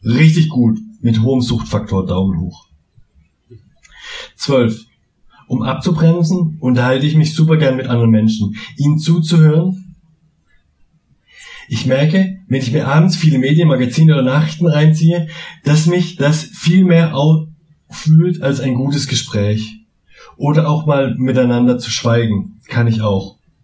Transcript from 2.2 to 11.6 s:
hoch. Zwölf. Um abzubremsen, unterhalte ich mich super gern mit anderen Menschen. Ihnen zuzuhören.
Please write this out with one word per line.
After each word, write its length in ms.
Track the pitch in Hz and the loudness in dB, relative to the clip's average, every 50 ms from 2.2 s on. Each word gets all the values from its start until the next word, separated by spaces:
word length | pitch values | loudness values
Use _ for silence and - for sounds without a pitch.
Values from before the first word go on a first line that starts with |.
| 95 95 90 80 | -2 -2 -2 -4
hoch. 280 | 80 - - - _ _ _ _ _ _ _ _ _ _ _ _ _ _ _ _ _ _ - - _ _ _ _ _ _ _ - - - - - - - _ | -6 -8 -10 -14 _ _ _ _ _ _ _ _ _ _ _ _ _ _ _ _ _ _ -20 -20 _ _ _ _ _ _ _ -20 -20 -18 -16 -16 -18 -18 _
Zwölf. 480 | _ - - 135 127 120 110 107 - - _ _ _ _ _ _ _ _ - _ _ - _ | _ -4 -2 0 2 2 0 -2 -6 -14 _ _ _ _ _ _ _ _ -20 _ _ -10 _
Um 140 | 127 - | -6 -4
abzubremsen, 960 | - - - - - 190 165 156 160 165 165 175 170 160 190 180 170 156 - - | -4 -4 -6 -4 -2 -2 0 2 2 2 2 2 0 -2 0 -2 -2 -4 -4 -4
unterhalte 460 | - 127 123 120 123 127 131 135 143 | -2 0 0 0 2 0 0 0 0
ich 100 | 151 156 | 0 2
mich 180 | 156 147 - - | 2 0 0 0
super 220 | - 156 160 160 | 0 2 2 2
gern 200 | 156 151 131 127 | 2 2 0 0
mit 100 | 127 123 | -2 -4
anderen 240 | 120 120 117 117 113 | -2 -2 0 2 2
Menschen. 460 | 110 110 110 110 110 - 101 98 - - - - - | 2 2 2 0 0 -2 -4 -6 -6 -10 -16 -18 -6
Ihnen 220 | - 143 147 156 156 | -2 0 0 0 0
zuzuhören. 1000 | - 160 170 175 160 - 175 165 156 151 151 160 180 190 185 - - - - _ _ _ _ _ _ _ _ _ _ _ _ _ _ _ _ _ _ _ _ _ _ _ _ _ _ _ _ - - - - - | 0 0 0 0 0 2 4 6 6 6 4 2 0 -2 -4 -6 -12 -20 -20 _ _ _ _ _ _ _ _ _ _ _ _ _ _ _ _ _ _ _ _ _ _ _ _ _ _ _ _ -20 -20 -20 -20 -20